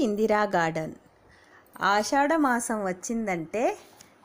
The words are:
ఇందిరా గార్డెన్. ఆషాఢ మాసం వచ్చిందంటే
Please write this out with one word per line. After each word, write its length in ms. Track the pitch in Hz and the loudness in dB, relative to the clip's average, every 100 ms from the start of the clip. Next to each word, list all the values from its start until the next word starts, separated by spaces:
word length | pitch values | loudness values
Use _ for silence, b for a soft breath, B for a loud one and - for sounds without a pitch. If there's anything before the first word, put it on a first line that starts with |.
ఇందిరా 340 | 240 208 214 208 208 | 2 2 2 2 2
గార్డెన్. 400 | 185 165 160 160 - _ _ _ b b b b - 185 | 0 0 -2 -8 -12 _ _ _ b b b b -2 2
ఆషాఢ 400 | 208 214 277 285 320 | 2 2 2 4 4
మాసం 340 | 285 240 240 220 196 | 2 0 -2 -4 -4
వచ్చిందంటే 760 | 185 - 226 214 175 160 208 294 415 B B B B | -6 -6 -4 -2 -4 -4 -2 -2 -4 B B B B